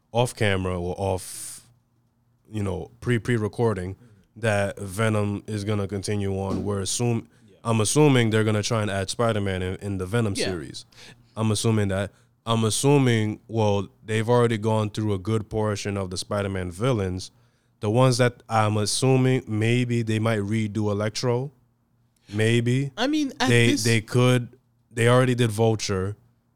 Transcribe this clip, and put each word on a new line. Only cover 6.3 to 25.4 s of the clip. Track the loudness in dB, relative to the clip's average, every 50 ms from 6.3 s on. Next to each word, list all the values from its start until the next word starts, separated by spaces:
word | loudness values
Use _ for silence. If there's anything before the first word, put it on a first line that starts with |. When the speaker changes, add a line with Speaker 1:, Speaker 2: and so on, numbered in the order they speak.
| -2 -4
Speaker 1:
on. | -4 -4 -4 -4 -4
We're | -4 -4 -4
assume-, | -4 -4 -4 -2 0 0 -2 -2 -4 -10 _ _ _ _
Speaker 2:
Yeah. | -20 _
Speaker 1:
I'm | -4 0 0 2
assuming | 0 2 4 4 6 6 6 6 4 4
they're | 2 2
gonna | 2 2 0 0 0
try | -2 -2 -2
and | -2 -2
add | -2 -4 -4 -4
Spider-Man | -2 -2 0 0 0 0 -2 -2 -2 -2
in, | -4 -4 -6
in | -6 -6 -6 -6 -4
the | -4
Venom | -2 -2 0 0 0 -2
Speaker 2:
Yeah. | -2 -4
Speaker 1:
series. | -4 -4 -6 -8 -10 -12 -16 -18 _ _ -20 -20 -20 -20 _ _ _ _
I'm | -2 0 0
assuming | 0 2 2 2 2 2 0 0
that. | -2 -4 -4 -6 -10 _ _ _ _ _ _
I'm | -2 0 0 0
assuming, | 0 0 0 2 4 4 4 4 4 2 2 0 -2 -4 -8 -10
well, | -6 -2 0 2 2 2 0 -2 -6 -12 _ -8
they've | -4 -4 -2 0 2
already | 4 4 4 2 0 0
gone | 0 0 0 0 0 -2
through | -4 -4 -2 -2 -2
a | -4
good | -2 -4 -4 -4 -4 -6
portion | -6 -4 -2 -2 -4 -4 -6 -6 -6
of | -6 -6 -6
the | -8 -10
Spider-Man | -6 -4 -4 -4 -2 -4 -4 -6 -6 -8
villains. | -6 -4 -2 -2 0 0 -2 -2 -4 -6 -8 -12 -18 _ _ _ _ _ _ _ _ _
The | -2 0
ones | 4 4 4 4 4 4
that | 2 2 0 -4 _ 0
I'm | 2 2 2 2 2
assuming | 0 0 -2 0 0 2 4 4 4 4 2 2 0 -2
maybe | -4 -2 0 0 2 2 2 0 0 -2 -2
they | 0 0 0 0
might | 2 0 0 0
redo | 0 0 0 -2 -2 -2 -2 -2 -2 -2
Electro. | -2 -2 -2 -4 -4 -4 -2 -2 -2 -2 -4 -6 -12 _ _ _ _ _ _ _ _ _ _ _ _ _ _ -6
Maybe. | -2 0 2 4 4 2 2 2 0 0 -2 -4 -4
Speaker 2:
I | -4 -2
mean, | 0 0 0 -2 -2 -2 -2
at | 0 4
Speaker 1:
They, | 4 6 6 4
Speaker 2:
this | 4 2 2
Speaker 1:
they | 2 2 2
could, | 0 0 2 2 4 4 4 2 0 -4 -12 _ _ _ _ _ _ _
they | -2 2 4 4
already | 6 6 4 4 2
did | 2